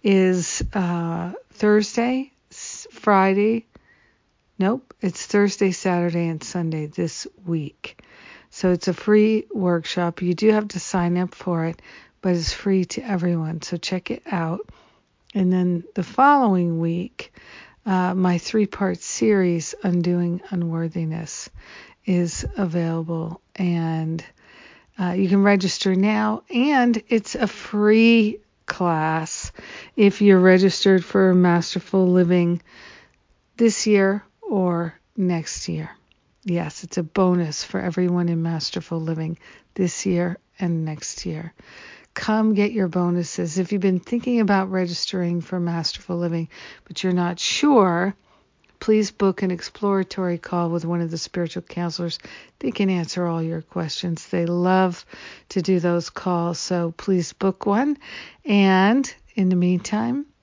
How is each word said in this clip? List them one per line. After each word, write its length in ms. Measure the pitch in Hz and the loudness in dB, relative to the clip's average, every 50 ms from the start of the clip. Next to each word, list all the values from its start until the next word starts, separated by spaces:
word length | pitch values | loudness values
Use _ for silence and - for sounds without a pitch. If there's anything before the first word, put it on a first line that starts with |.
| _ | _
is, 580 | 208 196 190 190 185 185 180 165 - - - - - - | 4 4 4 4 4 2 0 -2 -4 -6 -6 -6 -4 -4
uh, 580 | 208 185 175 175 170 170 165 165 - 175 175 247 453 508 _ _ | -2 -2 -2 -2 -2 -4 -4 -4 -6 -6 -8 -10 -12 -18 _ _
Thursday, 800 | - - 208 208 214 208 - - 240 233 247 254 262 269 - _ _ _ _ | 0 2 4 4 4 2 0 -2 -2 -2 0 -2 -2 -4 -8 _ _ _ _
s-, 360 | - - - - - - - - | -20 -18 -16 -16 -16 -16 -18 -20
Friday. 760 | - - - 214 202 196 190 196 190 202 208 214 226 233 - _ _ - _ _ _ _ _ _ _ _ _ _ _ _ _ _ _ _ | -20 -4 0 2 4 4 4 4 4 2 2 2 0 -2 -4 _ _ -20 _ _ _ _ _ _ _ _ _ _ _ _ _ _ _ _
Nope, 340 | 190 190 233 262 - _ - _ | 0 0 0 -2 -6 _ -16 _
it's 240 | - 190 - - - | -6 -6 -4 -6 -10
Thursday, 460 | - - 208 202 202 190 - 202 190 | 0 2 2 2 2 2 0 0 0
Saturday, 560 | 180 - - 190 180 175 175 175 170 170 170 165 | 0 -2 -2 -2 0 0 0 0 0 -2 -2 -2
and 160 | 165 156 - | -4 -6 -10
Sunday 440 | - - 180 170 160 160 156 151 151 | -8 -6 -4 -4 -2 -4 -4 -6 -8
this 380 | 151 - 175 160 - - - - _ _ 202 | -6 -4 -4 -4 -6 -10 -14 -16 _ _ -6
week. 580 | 175 170 160 147 139 _ _ - - - _ _ _ - - - - - - _ _ | -4 -4 -4 -4 -6 _ _ -18 -18 -18 _ _ _ -20 -20 -20 -20 -20 -20 _ _
So 220 | _ - - 185 | _ -2 0 0
it's 180 | 180 175 - - | 0 2 0 -4
a 40 | 170 | -4
free 520 | - - - 208 208 208 220 220 214 - _ 403 | -2 0 4 4 6 6 4 2 0 -2 _ -6
workshop. 680 | 226 185 180 175 170 160 - - 185 180 175 170 - | -2 0 0 0 0 -2 -4 -4 -2 -2 -2 -2 -2
You 120 | 185 175 180 | -2 -2 -2
do 180 | 160 202 220 | 2 4 4
have 160 | 214 214 214 208 | 4 4 0 -4
to 100 | - 180 | -8 -10
sign 380 | - - - 185 175 175 175 180 | -8 -4 -2 0 0 0 0 0
up 160 | 180 180 - | -2 -4 -6
for 320 | - - 185 175 165 160 | -8 -6 -4 -2 -2 -2
it, 160 | 165 165 - - - - - - _ _ _ | -4 -6 -8 -16 -20 -20 -20 -20 _ _ _
but 140 | - 190 180 | -2 0 0
it's 180 | 170 165 - - | 0 -2 -4 -8
free 320 | - - 202 196 190 180 | -4 -2 0 2 2 0
to 160 | - - - | -2 -6 -10
everyone. 600 | 269 240 202 180 170 180 175 165 160 156 165 160 | -6 -4 -4 -2 0 0 0 -2 -2 -4 -6 -8
So 160 | - - - 165 | -8 -8 -8 -8
check 340 | - - 190 185 - - | -6 -4 -6 -6 -4 -6
it 120 | 226 - _ 349 | -10 -8 _ -6
out. 400 | 247 175 165 160 165 196 427 - - _ _ _ _ _ _ _ _ _ _ _ - | -4 -4 -2 -4 -4 -6 -8 -14 -16 _ _ _ _ _ _ _ _ _ _ _ -2
And 180 | 208 190 180 | 0 2 2
then 320 | 185 180 180 180 180 170 170 - - | 2 2 2 0 0 -2 -4 -6 -6
the 80 | - 175 | -6 -6
following 760 | - - - 262 285 294 285 262 220 190 180 175 170 165 165 | -4 2 4 6 6 6 6 4 4 4 2 2 0 0 0
week, 540 | 165 165 170 175 180 - _ - - - _ - - - - - - - _ _ _ | -2 -2 -2 -4 -6 -8 _ -18 -20 -20 _ -20 -20 -20 -20 -20 -20 -20 _ _ _
uh, 280 | 220 190 185 180 180 180 | -2 0 0 0 0 0
my 240 | 190 185 180 175 170 | 2 2 2 2 0
three-part 640 | - - - 220 208 196 - - 202 190 180 180 | -2 -2 0 0 0 0 0 -2 -2 -2 -2 -4
series, 720 | - - - - 233 220 208 196 185 180 170 165 156 - - - - | -8 -10 -4 0 2 2 4 4 4 2 2 0 -2 -6 -12 -6 -2
Undoing 580 | 190 175 175 170 175 175 175 175 175 170 180 - - | 0 0 2 2 2 0 0 0 0 -2 -4 -6 -6
Unworthiness, 1000 | 202 180 170 165 165 165 165 165 160 170 165 160 160 165 160 - - - - - _ - - - - - - - - _ _ | -4 -4 -2 -2 -2 -4 -4 -4 -4 -4 -6 -4 -6 -6 -8 -10 -12 -14 -16 -16 _ -20 -20 -20 -20 -20 -20 -20 -20 _ _
is 400 | - 185 175 175 170 - - - - - | 0 0 0 0 0 -2 -6 -8 -8 -4
available. 840 | - 196 175 160 175 170 165 165 165 165 165 170 165 160 160 165 - _ _ _ | -4 -4 -2 -2 -2 -2 -2 -2 -4 -4 -4 -6 -6 -6 -8 -10 -14 _ _ _
And, 680 | - 190 180 175 170 165 165 160 160 160 160 165 165 - - _ _ _ _ - - - - - _ _ _ _ - | -4 -2 -2 0 0 -2 -2 -2 -2 -4 -4 -4 -6 -8 -12 _ _ _ _ -20 -20 -20 -20 -20 _ _ _ _ -6
uh, 120 | 185 180 | -4 -4
you 160 | 180 185 196 180 | 0 0 2 2
can 160 | 190 196 196 | 4 4 4
register 520 | 202 202 202 190 185 - - - 196 190 | 4 4 4 2 -2 -4 -2 0 0 2
now. 480 | 185 196 208 214 214 214 214 214 233 _ _ 359 | 2 2 2 2 0 0 -2 -2 -4 _ _ -2
And 480 | 240 254 294 294 262 247 240 233 220 - _ | 0 2 2 4 4 4 4 2 0 -2 _
it's 260 | 240 220 202 - - | -2 -2 -2 -2 -4
a 120 | - 247 190 | -4 -4 -4
free 920 | - - - - - 208 208 214 214 220 226 233 233 233 214 208 226 - _ _ _ _ _ | -4 -8 -14 -6 -2 2 4 6 6 8 8 8 6 6 4 2 0 -6 _ _ _ _ _
class 840 | - - - 180 175 165 160 156 160 160 160 160 - - - - - - - - - - - - - _ | -12 -6 -2 0 0 0 0 0 0 -2 -2 -4 -6 -8 -10 -12 -12 -14 -16 -20 -18 -18 -18 -20 -12 _
if 260 | - 214 202 196 - | 4 4 4 6 6
you're 180 | 208 202 196 185 | 6 8 8 8
registered 640 | 180 185 185 185 190 190 175 - - 202 190 185 170 | 8 8 8 8 6 4 2 4 4 4 4 4 2
for 300 | - - 196 190 190 180 | 0 0 4 4 6 6
Masterful 760 | 180 180 180 175 175 170 - - 185 - - - 190 185 180 | 6 6 6 4 2 0 -2 -6 -8 -6 0 2 2 4 4
Living 540 | 180 185 180 170 180 180 175 170 175 170 _ _ - - - - - - - _ _ _ _ _ _ _ _ _ _ - | 4 4 4 4 4 4 4 2 0 -2 _ _ -20 -20 -20 -20 -20 -20 -20 _ _ _ _ _ _ _ _ _ _ 2
this 300 | 233 226 208 - - 220 | 2 2 2 2 0 2
year 360 | 208 202 196 190 196 208 - _ _ _ | 4 4 4 2 0 -2 -6 _ _ _
or 520 | - 427 269 196 185 180 175 165 170 165 - _ _ _ _ - | -8 -4 -2 0 0 0 0 -2 -4 -6 -8 _ _ _ _ -2
next 500 | 190 180 175 165 160 - - - - - | -2 0 0 -2 -4 -8 -10 -10 -8 -8
year. 220 | 165 156 156 160 - _ _ _ _ _ _ _ _ _ _ | -8 -8 -8 -10 -14 _ _ _ _ _ _ _ _ _ _
Yes, 400 | 196 175 170 165 151 - - - | -4 -4 -4 -4 -6 -10 -14 -16
it's 140 | 170 - - | -10 -8 -8
a 60 | 170 | -8
bonus 600 | 156 _ - 190 185 180 180 170 156 147 - - | -4 _ 0 2 2 2 2 0 -4 -6 -10 -10
for 160 | - - - | -8 -8 -6
everyone 500 | - 185 165 - 180 180 175 175 175 170 | -6 -4 -2 -2 0 0 0 0 0 0
in 120 | 170 165 | -2 -2
Masterful 600 | 165 165 165 160 - - - 185 160 - 170 165 | -2 -4 -4 -4 -6 -6 -8 -8 -8 -6 -8 -6
Living 360 | 160 160 165 160 160 160 165 - - - - - _ _ _ | -4 -4 -4 -4 -6 -8 -8 -10 -14 -20 -20 -20 _ _ _
this 320 | - 185 175 - - - | -2 -2 -2 -2 -4 -4
year 320 | 196 180 170 175 175 180 - _ _ _ _ | -2 0 0 0 -2 -4 -8 _ _ _ _
and 260 | 190 175 170 165 160 | -4 -2 -2 -2 -4
next 400 | 156 156 151 - - - - - | -4 -6 -8 -10 -12 -12 -10 -10
year. 280 | 185 160 156 170 165 _ _ - - - - - - - - - _ _ | -8 -8 -8 -10 -12 _ _ -20 -20 -20 -20 -20 -20 -20 -20 -20 _ _
Come 400 | - - - 214 220 220 220 214 | -8 -4 -2 0 2 2 2 2
get 180 | 196 202 208 | 2 0 0
your 160 | 233 220 190 175 | 0 -2 -2 0
bonuses. 720 | 156 180 175 175 175 180 170 - - - 175 165 151 185 | 0 0 0 0 0 -2 -2 -4 -6 -6 -6 -4 -2 -4
If 140 | 185 - | -2 -2
you've 100 | 208 202 | -2 0
been 180 | 185 196 185 180 | 0 0 0 0
thinking 400 | - - 240 240 - 254 247 233 | -2 -4 -6 -4 -2 0 0 2
about 320 | 220 196 202 190 190 190 | 2 2 2 0 0 -2
registering 680 | 190 185 180 175 175 165 - - - 185 180 170 175 170 | -2 -2 -2 -2 -4 -6 -8 -6 -4 -4 -2 -2 -2 -4
for 180 | 165 - 185 180 | -4 -6 -6 -4
Masterful 580 | 175 170 170 165 160 - - - - - 180 170 | -4 -4 -4 -4 -4 -6 -8 -10 -10 -8 -6 -4
Living, 300 | 175 170 165 165 165 160 - - - - - - _ | -4 -2 -2 -4 -6 -8 -10 -20 -20 -20 -20 -20 _
but 180 | _ - - - | _ -12 -4 -2
you're 100 | 185 180 | 0 0
not 260 | 180 175 175 175 170 | 0 0 -2 -4 -4
sure, 760 | - - - - - 294 285 240 196 185 170 170 180 196 202 _ _ _ _ _ _ _ _ _ _ _ _ _ | -4 -4 -2 2 2 4 6 6 6 6 4 0 0 -2 -4 _ _ _ _ _ _ _ _ _ _ _ _ _
please 300 | - - 214 214 214 196 | 0 2 4 4 2 0
book 320 | - _ 202 196 185 - | -2 _ 0 0 2 0
an 100 | 202 185 | -2 -4
exploratory 840 | 180 170 - - _ - - 202 196 190 185 180 - - 185 180 175 165 | -4 -4 -8 -14 _ -4 -2 0 0 0 -2 -4 -4 -4 -4 -2 -4 -4
call 320 | - - - 175 175 165 | -6 -6 -4 -2 -2 -2
with 160 | 165 170 165 | -2 -4 -4
one 160 | 165 175 170 | -2 -2 -2
of 80 | 170 165 | -4 -4
the 80 | 165 160 | -6 -8
spiritual 460 | - - - 180 175 160 - 175 - | -10 -8 -6 -6 -6 -4 -6 -10 -12
counselors. 560 | _ - 185 175 170 160 - 175 170 - - - - - - - _ _ _ | _ -8 -6 -6 -6 -6 -6 -6 -6 -8 -10 -14 -18 -20 -20 -20 _ _ _
They 120 | - 269 | -8 -8
can 180 | 233 - 202 190 | -2 0 0 0
answer 360 | 190 180 165 151 - 180 180 | 0 -2 -2 -4 -4 -4 -4
all 160 | 170 170 165 | -2 -2 -4
your 200 | 165 160 165 160 | -4 -4 -6 -8
questions. 680 | 160 _ - 180 165 156 - - - 180 165 160 - - | -10 _ -8 -6 -6 -6 -6 -6 -6 -6 -6 -6 -8 -6
They 180 | - 180 170 | -4 -2 -2
love 600 | 170 175 175 180 185 185 185 185 185 180 - - _ - - - - - - _ _ | 0 0 0 2 2 4 4 2 2 -2 -6 -14 _ -20 -20 -20 -20 -20 -20 _ _
to 120 | - 190 | -4 -4
do 180 | 165 185 190 180 | 0 2 0 2
those 300 | 165 180 175 170 165 - | 2 2 0 0 -2 -6
calls, 500 | _ - - 190 180 170 170 170 170 - | _ -8 -4 -2 -2 0 -2 -2 -4 -6
so 340 | - - 185 175 170 170 165 | -6 -4 -2 -2 -2 -4 -6
please 380 | - - - 190 180 165 - - | -8 -2 0 0 0 0 -4 -6
book 320 | _ - 190 185 _ - | _ -2 -2 -2 _ -2
one. 320 | 208 202 214 269 294 294 285 - - - - - - - _ _ | 0 0 0 0 0 -2 -4 -6 -20 -18 -18 -18 -20 -20 _ _
And 640 | 302 208 202 196 190 190 185 190 202 233 269 269 - - _ _ - _ | 0 4 4 6 6 6 6 4 4 4 2 0 -2 -6 _ _ -10 _
in 160 | - 190 185 | 0 2 2
the 60 | 185 | 2
meantime 720 | 180 180 180 180 175 - - - 208 220 233 247 277 294 _ _ _ | 2 2 2 2 0 -2 -4 -4 -2 -2 -2 -4 -4 -6 _ _ _